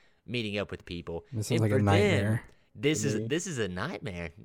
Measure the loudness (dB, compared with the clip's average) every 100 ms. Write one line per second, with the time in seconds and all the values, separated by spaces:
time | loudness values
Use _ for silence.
0 | _ _ -8 -4 -2 -2 -4 -8 -8 -10
1 | -8 -8 -6 -6 0 2 4 4 6 6
2 | 6 4 2 0 -4 -18 _ -4 0 0
3 | 0 -2 -2 -2 -2 -2 -2 -4 -6 -6
4 | -8 -8 -8 -12